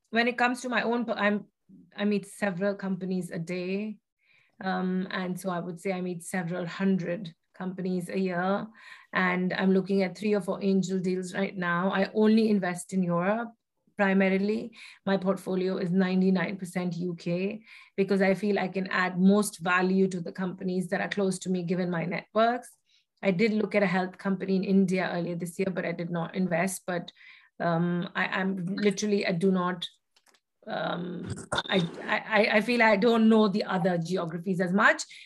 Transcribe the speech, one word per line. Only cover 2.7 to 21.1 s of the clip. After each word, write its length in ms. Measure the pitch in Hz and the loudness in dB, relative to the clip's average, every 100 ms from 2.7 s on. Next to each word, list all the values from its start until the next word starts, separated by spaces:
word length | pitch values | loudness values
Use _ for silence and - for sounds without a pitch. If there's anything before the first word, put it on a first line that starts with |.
| 196 | -2
companies 540 | 190 190 185 185 180 | -4 -4 -4 -4 -4
a 100 | 185 | -8
day. 580 | 165 180 180 196 214 202 _ _ _ _ _ _ | -6 -6 -4 -6 -6 -10 _ _ _ _ _ _
Um, 420 | 190 185 185 185 185 | -4 -2 0 -2 -2
and 260 | - 180 185 | -4 -6 -6
so 120 | 190 | -6
I 100 | 175 | -6
would 220 | 170 170 | -6 -8
say 100 | 196 | -6
I 80 | 180 | -4
meet 240 | 180 175 | -6 -8
several 420 | - 190 170 175 170 | -6 -6 -4 -6 -6
hundred 680 | - 196 190 165 175 165 - _ - | -2 0 0 -2 -6 -8 -16 _ -10
companies 520 | 185 180 185 185 170 | -8 -6 -4 -4 -2
a 80 | 196 | -2
year, 480 | 190 175 185 202 220 - - - _ | 0 0 0 0 -4 -14 -20 -20 _
and 400 | - 185 180 185 | 0 2 2 0
I'm 180 | - 190 | 0 2
looking 300 | 190 185 196 | 2 2 0
at 160 | 185 175 | 0 -2
three 160 | 214 | 0
or 80 | 208 | 0
four 220 | 190 180 | -2 -2
angel 340 | 196 190 170 190 | 0 2 2 -2
deals 380 | 185 185 180 196 | -2 -2 -4 -4
right 200 | 196 196 | -4 -4
now. 360 | 175 175 190 | -2 0 2
I 160 | 190 196 - | 0 0 2
only 340 | 214 220 220 | 4 6 4
invest 420 | 208 180 175 - | 2 0 -4 -4
in 120 | 190 | -2
Europe 460 | 175 170 180 220 233 - _ _ _ - | 0 2 2 0 -4 -14 _ _ _ -2
primarily. 720 | 196 190 190 190 202 220 233 - - - - | 2 4 4 2 0 -2 -6 -12 -20 -10 -2
My 120 | 190 | 0
portfolio 600 | 185 185 - 190 185 190 | 0 -2 -2 -2 -2 -2
is 140 | 175 | 0
ninety-nine 640 | 185 185 185 185 185 165 196 | 2 4 4 4 4 0 -6
percent 380 | 175 185 180 170 | -6 -4 -4 -4
U 180 | 180 170 | -6 -6
K 420 | - 175 196 220 - - - - | -4 -2 -2 -6 -14 -20 -10 -2
because 240 | 196 196 | 0 4
I 120 | 190 | 4
feel 240 | 190 208 196 | 2 0 0
I 100 | 190 | -2
can 200 | 190 190 | -4 -2
add 320 | 190 185 180 | 0 0 4
most 400 | 190 208 208 - | 6 6 4 -2
value 480 | 170 180 185 190 190 | 0 2 4 4 2
to 140 | 180 | 0
the 100 | 170 | -8
companies 560 | 190 185 180 190 180 175 | -6 -6 -4 -4 -2 -2
that 140 | 190 | -2
are 80 | |
close 280 | 196 | -2